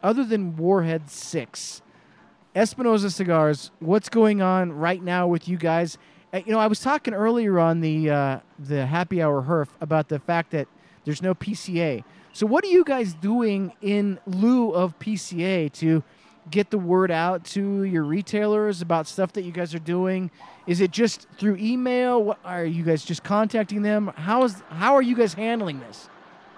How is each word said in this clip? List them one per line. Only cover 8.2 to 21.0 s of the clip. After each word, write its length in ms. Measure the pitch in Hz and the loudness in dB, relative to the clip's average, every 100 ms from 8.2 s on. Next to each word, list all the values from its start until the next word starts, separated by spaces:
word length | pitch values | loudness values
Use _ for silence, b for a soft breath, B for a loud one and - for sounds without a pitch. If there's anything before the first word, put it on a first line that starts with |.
| 139 135 - - | 0 -2 -8 -16
the 260 | 139 147 | -6 -2
Happy 380 | 131 165 180 185 | 0 -2 -2 0
Hour 200 | 156 143 | 0 0
Herf 260 | 131 165 143 - | 0 0 -2 -6
about 280 | 151 156 151 | -2 0 0
the 100 | 147 | -4
fact 320 | - 170 165 | -2 -2 -2
that 160 | 156 135 b b b | -4 -6 b b b
there's 180 | - 147 | -8 -4
no 120 | 185 | -2
P 200 | 185 - | -2 -4
C 260 | 190 - 170 | -10 -6 -2
A. 240 | 165 120 - B B | -2 -2 -8 B B
So 140 | - 208 | -4 0
what 180 | 285 | 2
are 40 | 392 | 4
you 160 | 359 | 4
guys 300 | 311 262 208 | 4 0 -2
doing 580 | 160 190 240 226 196 185 - | -4 -2 0 0 0 -4 -6
in 380 | 202 208 202 185 - | -2 0 0 -4 -6
lieu 460 | 185 226 254 226 | 0 4 4 2
of 260 | 170 180 - | 2 0 -2
P 180 | 214 208 | -6 -6
C 280 | - 175 | -6 -4
A 240 | 180 185 151 | 0 0 -2
to 340 | - 160 160 - b b b 160 | 0 2 2 0 b b b -4
get 200 | 180 202 | -2 0
the 80 | 208 | -2
word 320 | 175 185 185 | 0 2 2
out 340 | 165 170 185 | 0 0 -2
to 400 | 170 202 196 196 | -6 -6 -2 -2
your 180 | 196 170 | -2 0
retailers 800 | 147 170 190 208 208 214 214 180 | 0 -2 -2 -2 0 2 0 -2
about 240 | 175 170 156 | -2 -2 -2
stuff 260 | - 185 | -4 -4
that 80 | 208 | -4
you 100 | 175 | -8
guys 200 | 170 175 | -6 -6
are 60 | 170 | -6
doing? 520 | 160 175 185 185 185 B B B - | -4 -2 0 -2 -4 B B B -4
Is 140 | 175 | 0
it 100 | 185 | 2
just 380 | 202 | 2